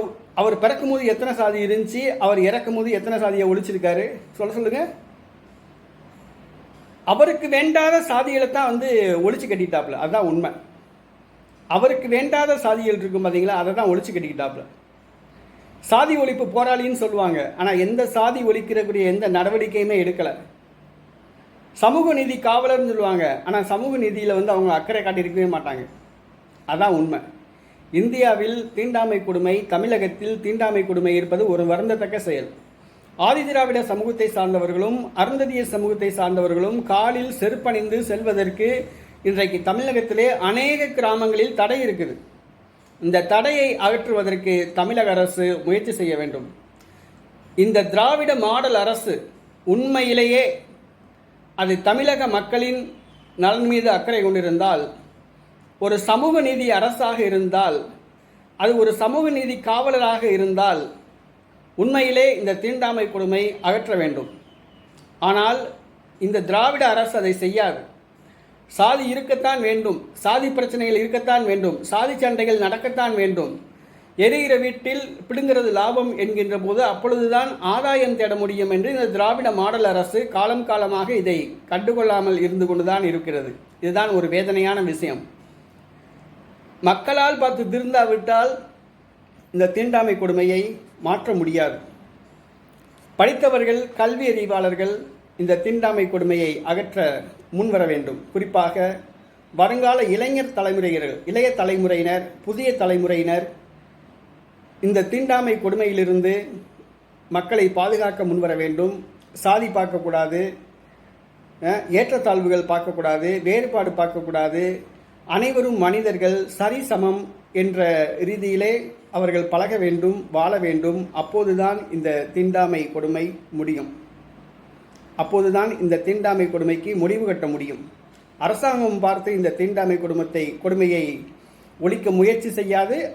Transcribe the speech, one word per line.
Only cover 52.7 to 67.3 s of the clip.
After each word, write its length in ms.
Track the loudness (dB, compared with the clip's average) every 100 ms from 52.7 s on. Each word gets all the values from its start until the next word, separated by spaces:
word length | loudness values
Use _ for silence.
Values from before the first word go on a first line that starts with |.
| -4 -8 -16 -20 -20 -16 0
நலன் 300 | 2 2 2
மீது 220 | 2 2
அக்கறை 320 | 0 0 0
கொண்டிருந்தால், 640 | 2 2 2 2 2 0 -2 -10 -20 -20 -20 _ -20 -20 -20 _
ஒரு 140 | -2 0
சமூக 420 | 2 2 4 4
நீதி 260 | 2 0 2
அரசாக 460 | 2 2 0 -2 0
இருந்தால், 560 | 0 2 2 2 2 0 -6 -16 -20 _ _ -20 _ 0
அது 120 | 2 4
ஒரு 140 | 2
சமூக 320 | 2 0 2 0
நீதி 260 | 0 -2 -4
காவலராக 640 | -2 0 2 2 2 2 2
இருந்தால், 520 | 2 2 2 2 0 -4 -12 -20 -20 -20 _ _ _ _ 0
உண்மையிலே 480 | 2 2 2 4 4 4
இந்த 220 | -2 -2
தீண்டாமை 460 | -4 -2 -2 -2 -4
கொடுமை 360 | -2 -2 0 -2 -2
அகற்ற 320 | -2 0 0 -2
வேண்டும். 320 | 0 -4 -10 -16 -20 -20 -20 -20 -20 -20 -20 -2
ஆனால் 380 | 0 2 2 0 -6 -14 -20 -20 _ -6
இந்த 220 | -2 -2
திராவிட 400 | 0 2 2 4 2
அரசு 280 | 4 0 0
அதை 160 | 0